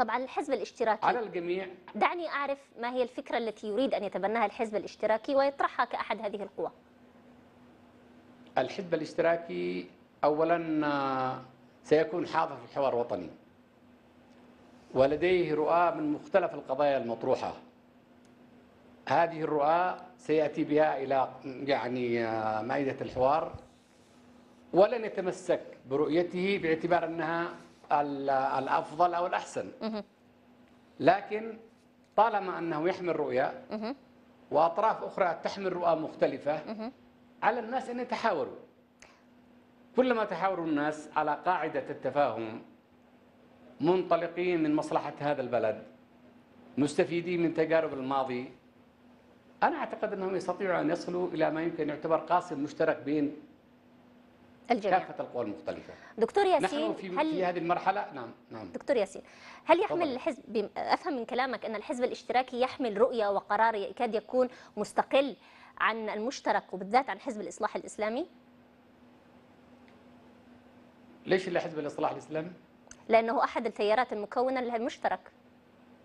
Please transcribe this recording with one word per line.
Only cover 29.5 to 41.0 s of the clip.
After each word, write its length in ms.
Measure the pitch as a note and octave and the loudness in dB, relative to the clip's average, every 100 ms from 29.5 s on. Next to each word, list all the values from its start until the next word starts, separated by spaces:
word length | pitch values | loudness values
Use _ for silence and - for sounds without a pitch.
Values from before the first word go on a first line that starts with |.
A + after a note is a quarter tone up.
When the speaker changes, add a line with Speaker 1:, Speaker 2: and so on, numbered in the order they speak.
| - F#2+ - | -6 -8 -8
Speaker 1:
مهم. 220 | A3 G#3+ G3+ _ _ _ _ - - - _ - | -8 -8 -10 _ _ _ _ -20 -20 -20 _ 2
Speaker 2:
لكن 580 | C3+ G3 - G#3+ A3+ G#3+ - - _ _ _ - | 4 4 2 -6 -6 -10 -16 -20 _ _ _ 4
طالما 440 | A3 G#3 F#3+ E3 | 4 4 -2 -4
أنه 280 | E3+ D3+ E3 | -2 0 0
يحمل 260 | F#3 F3+ D3+ | 0 -2 -2
رؤية 460 | C#3 B2 C#3+ - - | 0 2 0 -2 -8
Speaker 1:
مهم. 240 | G#3+ A3 C#4 - - - - - | -8 -6 -8 -14 -20 -20 -20 -2
Speaker 2:
وأطراف 520 | C#3+ E3 F#3 G#3+ G3+ | 2 4 4 0 0
أخرى 360 | G3 - F#3 D#3+ | -4 0 0 0
تحمل 300 | - G3+ F#3+ | -4 -4 -4
رؤى 220 | F3+ E3+ D#3+ | 0 2 2
مختلفة، 720 | D#3 - D#3 C3+ C#3+ D#3 - | 0 0 0 2 -2 -4 -4
Speaker 1:
مهم. 240 | G#3+ A3 - - - - - | -10 -10 -12 -20 -20 -20 -2
Speaker 2:
على 160 | F#3 A#3+ | 0 0
الناس 300 | A3 B3+ B3 | -2 -4 -4
أن 100 | A#3+ | -6
يتحاوروا. 560 | A#3+ G#3+ A3+ E3+ B2 - - _ _ _ - - _ - - - _ _ - - | -6 -2 0 0 -2 -8 -18 _ _ _ -20 -20 _ -20 -20 -20 _ _ -2 2
كلما 300 | B3+ A#3 G#3 | 4 2 0
تحاوروا 400 | E3+ F#3+ F3+ E3 | 0 0 0 0
الناس 440 | D3 D3 D3+ | 0 0 -2